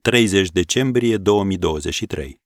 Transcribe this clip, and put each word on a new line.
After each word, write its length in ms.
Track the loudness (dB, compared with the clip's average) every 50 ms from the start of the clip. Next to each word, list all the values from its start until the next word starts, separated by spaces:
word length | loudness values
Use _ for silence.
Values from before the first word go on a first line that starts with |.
treizeci 480 | _ 2 4 4 2 4 2 2 0 2
decembrie 680 | 0 -2 -2 0 -2 -2 -2 0 0 0 0 2 0
două 260 | 0 2 2 2 2 2
mii 140 | 0 -2
douăzeci 360 | -2 -2 -4 -4 -4 -6 -6 -6
și 120 | -6 -8
trei. 360 | -8 -8 -10 -10 -12 -14 _ _